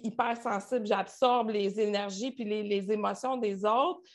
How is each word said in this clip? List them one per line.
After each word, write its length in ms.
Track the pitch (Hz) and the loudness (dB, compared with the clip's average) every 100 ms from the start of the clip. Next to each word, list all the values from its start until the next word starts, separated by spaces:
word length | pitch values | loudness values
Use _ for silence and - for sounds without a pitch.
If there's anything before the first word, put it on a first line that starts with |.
hyper 320 | 226 233 240 233 | -2 0 0 0
sensible, 440 | 240 202 - 254 208 | -2 -4 -2 -2 0
j'absorbe 600 | 196 - - 254 247 220 | 0 -2 2 4 4 2
les 280 | 208 196 208 | 0 0 0
énergies 520 | 208 202 202 190 262 | 0 0 -2 -6 -6
puis 120 | 247 208 | -6 -4
les, 180 | 214 | -2
les 280 | 208 202 196 | 0 0 0
émotions 460 | 214 202 202 254 262 | 0 0 -2 -2 -2
des 260 | 214 196 208 | -2 0 2
autres. 360 | 233 330 370 - | 4 2 -2 -10